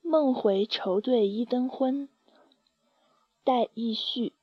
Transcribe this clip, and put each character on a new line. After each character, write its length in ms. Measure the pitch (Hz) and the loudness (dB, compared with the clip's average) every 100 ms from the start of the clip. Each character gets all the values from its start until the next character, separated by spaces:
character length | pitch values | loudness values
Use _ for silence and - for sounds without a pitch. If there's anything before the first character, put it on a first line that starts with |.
梦 320 | 339 311 277 | 2 2 2
回 320 | 254 214 196 208 | 2 2 2 0
绸 340 | - - 185 | -2 -2 -2
缎 220 | 233 247 | 2 2
伊 220 | 202 208 | 2 0
登 240 | 240 254 254 | -2 -2 -4
婚， 400 | - 262 277 277 _ _ _ _ _ _ _ _ _ _ _ _ _ | -2 -2 -2 -6 _ _ _ _ _ _ _ _ _ _ _ _ _
戴 240 | - 254 220 | 0 2 0
义 200 | - 226 | -2 -4
旭 380 | 214 - - 233 _ | -4 -6 -4 -6 _